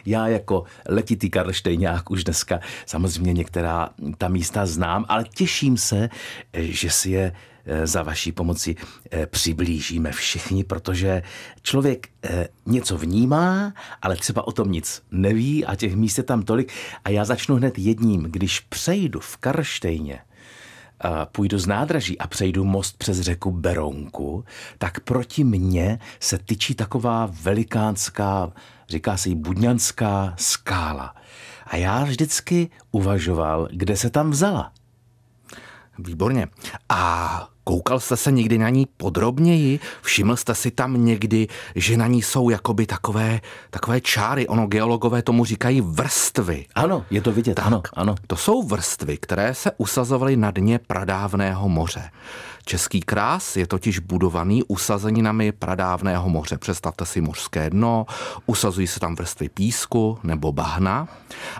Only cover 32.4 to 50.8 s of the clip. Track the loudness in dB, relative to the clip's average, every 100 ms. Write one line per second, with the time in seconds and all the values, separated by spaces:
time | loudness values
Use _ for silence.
32.4 | 0 0 0 -6 _ 0 2 2 2 0
33.4 | 2 0 -2 -2 -2 0 0 2 2 2
34.4 | 2 2 -4 -12 _ _ _ _ _ _
35.4 | -20 -20 -20 -20 -20 -14 -10 -2 0 0
36.4 | -2 -8 -14 -10 -2 0 2 0 -2 -4
37.4 | -8 _ -2 -2 2 0 0 0 4 4
38.4 | 4 4 4 4 2 -2 -2 2 2 4
39.4 | 4 6 4 0 -4 -8 -2 2 2 2
40.4 | 0 0 0 0 2 4 4 4 4 2
41.4 | 2 -4 -8 -2 2 4 4 4 4 4
42.4 | 4 4 2 0 0 -2 -2 0 2 0
43.4 | -4 -14 -14 -6 0 0 2 2 2 0
44.4 | 2 2 4 2 2 2 2 2 4 4
45.4 | 4 2 2 4 2 0 0 0 0 0
46.4 | 0 -2 -4 0 2 0 0 0 2 2
47.4 | 2 2 2 2 0 -2 0 0 -2 0
48.4 | 2 2 2 -2 -2 -4 -4 -4 -2 0
49.4 | 0 0 -2 -2 0 0 2 2 4 4
50.4 | 4 4 4 4